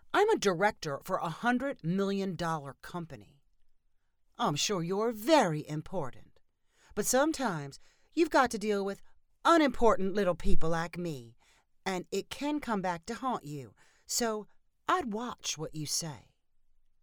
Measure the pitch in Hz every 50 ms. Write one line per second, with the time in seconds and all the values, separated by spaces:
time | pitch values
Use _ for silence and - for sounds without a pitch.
0 | - - - 330 415 440 427 247 - 202 175 160 202 214 214 - - 156 139 131
1 | - - 190 151 - 170 156 - - 240 247 247 262 285 262 - - 160 180 196
2 | 196 196 202 196 196 190 175 143 175 165 160 156 139 139 123 _ - - - 175
3 | 165 165 143 107 101 - _ _ _ _ _ _ - - _ _ _ _ _ _
4 | _ _ _ _ _ _ _ - 240 196 147 147 - - 208 180 165 165 190 202
5 | 220 240 233 214 208 269 320 294 220 175 151 151 - - 151 151 - - - 185
6 | 147 123 - 107 - - - _ _ _ _ _ _ _ _ _ _ - - -
7 | 202 - - 254 285 320 302 - 269 220 175 151 143 139 131 - - - _ _
8 | _ _ - 302 339 302 - 294 262 240 240 208 202 214 208 202 196 196 196 -
9 | - - - _ _ _ _ _ - 285 339 330 302 269 254 - 240 226 190 185
10 | 190 190 180 208 202 180 170 170 - 202 180 - - 160 170 165 165 175 - 170
11 | 175 170 147 131 117 117 - _ _ _ _ _ _ _ _ _ - 190 190 175
12 | - - - 196 - - - - 277 294 302 294 - 240 226 196 175 185 175 165
13 | - - 233 - 254 262 226 - - 143 151 143 127 101 - _ _ _ _ _
14 | _ - - - 240 226 220 214 202 - - - _ _ _ _ _ - 339 370
15 | - 240 196 220 247 240 - - - - - 147 156 - - 156 151 - - -
16 | 170 160 139 - - _ _ _ _ _ _ _ _ _ _ _ _ _ _ _